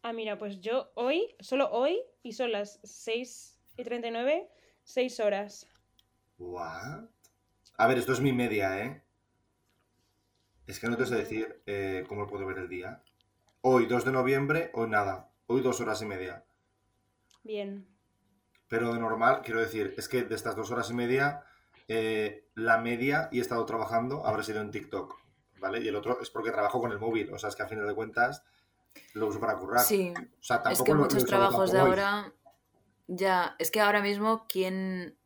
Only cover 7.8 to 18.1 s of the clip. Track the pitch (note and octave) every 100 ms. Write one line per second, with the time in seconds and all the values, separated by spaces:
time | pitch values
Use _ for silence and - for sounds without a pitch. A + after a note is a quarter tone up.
7.8 | A2+ B2+ B2 B2 C#3 B2 A#2+ G#2 F#2+ F#2+
8.8 | A#2 D3 _ _ _ _ _ _ _ _
9.8 | _ _ _ _ _ _ _ _ - G2+
10.8 | A#2 A#2 B2 A#2 G#2+ A2 A2 - - G2+
11.8 | G2 F#2+ F#2 G#2 G2+ G2+ F#2+ F#2 F2+ F2+
12.8 | F#2 A#2 _ _ _ _ _ _ C3 B2+
13.8 | A2+ B2 C3 C3 B2+ C#3 C#3 D#3+ E3 -
14.8 | A2+ G#2+ G2+ F#2+ - _ _ B2+ B2+ A#2
15.8 | A2+ G#2 A2 F#2+ F#2 F2+ _ _ _ _
16.8 | _ _ _ _ _ _ A3 G#3+ G3 G3+
17.8 | F#3+ _ _